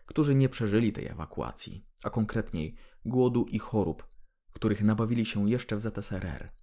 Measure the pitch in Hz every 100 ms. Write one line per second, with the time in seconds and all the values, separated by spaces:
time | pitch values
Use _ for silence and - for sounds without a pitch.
0 | - - 147 139 131 - 110 104 117 -
1 | - - 80 - 58 - - - - _
2 | - - 107 113 - 85 78 - - -
3 | - 123 123 120 - 107 - 110 82 76
4 | - - - _ _ - 110 104 104 110
5 | 113 120 110 107 101 123 - 104 110 104
6 | - 95 90 71 - -